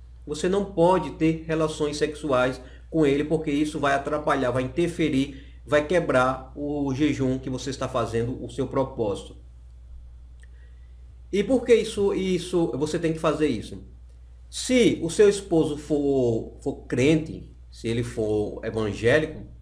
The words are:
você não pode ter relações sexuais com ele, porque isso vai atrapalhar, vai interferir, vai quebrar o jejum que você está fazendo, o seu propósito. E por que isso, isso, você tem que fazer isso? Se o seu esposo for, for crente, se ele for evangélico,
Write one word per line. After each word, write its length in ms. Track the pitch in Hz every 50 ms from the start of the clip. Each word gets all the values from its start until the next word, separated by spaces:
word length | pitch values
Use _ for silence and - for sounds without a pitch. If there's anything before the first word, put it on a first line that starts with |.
| - - - - -
você 220 | - 151 - - 180
não 160 | 190 202 196
pode 480 | - - 165 165 175 185 180 160 139
ter 320 | - - 160 160 160 160 - 165
relações 500 | 156 160 160 156 156 - 151 147 147 -
sexuais 640 | 156 147 151 - - 147 131 123 123 135 131 - - - - - - -
com 160 | - 160 156
ele, 180 | 139 139 147 147
porque 280 | 151 165 156 - 151
isso 280 | 143 147 156 151 - 156
vai 140 | 143 139 139
atrapalhar, 580 | 135 - 147 147 147 - 156 143 139 131 123
vai 120 | 123 131 127
interferir, 800 | 127 - 175 175 165 165 - 160 143 131 131 139 - - - - - - - -
vai 200 | - 147 151 147
quebrar 680 | - 185 175 156 143 139 127 127 131 131 - - - -
o 380 | 143 147 147 147 147 143 139 131
jejum 460 | 127 156 147 131 117 131 127 131 131
que 100 | - 139
você 220 | 127 123 - 139
está 180 | 120 - 131 127
fazendo, 520 | - 123 113 101 107 113 117 120 127 107
o 80 | - 113
seu 180 | - - 131 117
propósito. 680 | 131 135 131 127 - 123 113 101 95 - - - - - - - - - - - - - - - - - - - - - - - - - - - - - - - - - - - - - - - - - - -
E 140 | - 202 202
por 220 | - 262 240 -
que 100 | - 233
isso, 380 | 214 202 - - 208 202 196 -
isso, 580 | 180 190 185 185 170 170 - - 175 165 - - 131
você 200 | 156 151 - 165
tem 140 | 170 160
que 80 | 160 160
fazer 280 | - 160 147 151 151 143
isso? 360 | 123 101 - - 101 92 - - - - - - - - - - - - - -
Se 480 | - - - - 254 247 226 160 - - -
o 60 | 160
seu 180 | - - 208 202
esposo 500 | 202 - - - 175 135 - 156 147 147
for, 800 | - - 156 147 143 143 139 135 123 120 113 110 101 - - -
for 240 | - - - - - -
crente, 680 | 143 123 127 147 160 156 156 - 95 90 - - - - - -
se 200 | - - - 113
ele 120 | 117 123
for 600 | 120 120 - 117 107 107 107 107 104 95 - - -
evangélico, 840 | 113 101 110 110 104 101 98 107 117 135 156 156 156 - - - - - -